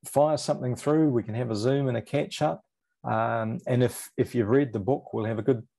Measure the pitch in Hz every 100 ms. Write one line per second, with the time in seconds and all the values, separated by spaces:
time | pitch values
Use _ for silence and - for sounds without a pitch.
0 | - - 151 151 - 151 127 120 - 156
1 | 156 120 110 113 123 107 117 139 135 117
2 | - 143 151 - 151 170 _ _ _ _
3 | - 110 113 117 110 117 - 123 123 -
4 | - - 123 123 104 131 139 107 98 139
5 | - 113 107 110 107 123 -